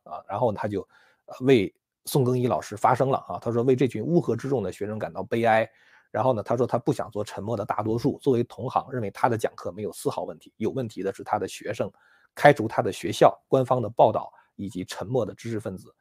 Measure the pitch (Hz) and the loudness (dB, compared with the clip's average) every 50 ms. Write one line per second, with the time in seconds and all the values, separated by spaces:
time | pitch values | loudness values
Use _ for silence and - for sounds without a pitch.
0 | _ - 76 85 - - 98 104 127 117 101 - - 107 104 95 85 - _ _ | _ -16 -14 -14 -10 -8 -4 -2 0 0 0 -2 -4 -4 -4 -6 -6 -8 _ _
1 | _ _ _ _ _ - - - 127 135 135 113 92 - - _ _ _ _ _ | _ _ _ _ _ -20 -12 -2 4 4 6 6 4 0 -4 _ _ _ _ _
2 | _ - - 147 127 123 127 123 123 120 90 71 - - 107 - - 113 127 - | _ 0 0 2 2 2 2 2 2 2 0 0 -2 -6 -2 2 4 4 4 4
3 | 135 135 131 90 - - 90 90 - 120 113 120 117 135 131 127 139 123 - 113 | 4 2 2 0 -2 -6 -10 -6 -4 -2 0 2 4 4 4 4 2 0 0 -4
4 | 113 147 170 170 - - 117 113 - 135 139 123 98 92 90 - 101 104 107 110 | -2 2 2 2 2 2 -2 -2 -2 -2 -2 -2 -2 -4 -6 -6 -8 -6 -6 -6
5 | 95 85 82 92 95 - 120 117 113 113 110 110 113 - _ _ _ _ _ _ | -6 -6 -6 -8 -6 -4 -2 2 4 4 4 4 2 0 _ _ _ _ _ _
6 | _ _ - 110 113 131 127 104 98 - 120 120 123 110 - 120 - - 131 - | _ _ -2 0 2 2 0 0 -2 -2 0 0 2 0 0 0 0 0 -2 -2
7 | - 113 - 101 104 - - - 98 107 120 104 107 - - - 107 110 110 117 | -6 -6 -6 -6 -6 -6 -8 -8 -6 -4 -4 -4 -4 -4 -4 -2 -2 -2 -2 0
8 | - 135 - - - 147 127 117 120 - - - 113 131 - - - - 131 127 | 0 -2 -2 0 0 2 2 2 0 -2 -6 -10 -8 -4 -2 -2 -2 -2 -6 -6
9 | 110 98 - - - 131 113 107 - - - - - 101 87 101 107 85 - - | -6 -6 -2 -2 0 0 0 0 -2 -4 -6 -8 -10 -10 -8 -6 -8 -8 -8 -6
10 | - - - - 90 92 82 78 - - _ - 107 101 - 131 123 110 - 95 | -6 -4 -4 -4 -6 -8 -10 -14 -18 -20 _ -6 -4 -4 -2 -4 -6 -6 -6 -6
11 | 92 98 - - 101 - 107 104 98 95 - - - - 107 - 113 98 - _ | -6 -6 -6 -6 -4 -4 -2 -2 -2 -4 -8 -8 -8 -6 -4 -4 -6 -6 -8 _
12 | _ _ _ _ _ _ _ - - 147 139 - 107 113 - - 120 104 92 - | _ _ _ _ _ _ _ 6 6 6 6 6 2 -2 0 0 0 0 -4 -4
13 | - 113 110 - 165 131 - - _ _ - 131 127 - 135 127 113 104 - - | -4 -4 4 6 6 6 6 2 _ _ 2 2 2 2 2 0 0 0 4 4
14 | 147 113 110 - - - - _ _ _ _ - 101 95 - 90 92 - - - | 6 6 4 2 -4 -6 -12 _ _ _ _ -10 -10 -8 -6 -8 -8 -8 -8 -10
15 | - 95 131 131 107 90 - - - 117 117 104 - 104 95 87 - - _ _ | -6 -2 -2 -2 -2 -2 -6 -10 -8 -6 -6 -6 -6 -8 -10 -10 -14 -20 _ _